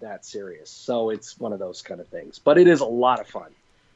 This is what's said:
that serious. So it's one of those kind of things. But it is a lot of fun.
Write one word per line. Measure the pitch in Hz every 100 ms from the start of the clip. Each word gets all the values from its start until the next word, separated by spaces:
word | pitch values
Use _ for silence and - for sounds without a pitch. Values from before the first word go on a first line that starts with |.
that | 110 98
serious. | - 107 98 85 -
So | - - 120 113
it's | 107 - -
one | 117
of | 95
those | 92 -
kind | - 92
of | -
things. | - 139 -
But | 143 160
it | 180
is | 147
a | 120
lot | 120 123 117
of | -
fun. | - - _ _ _ _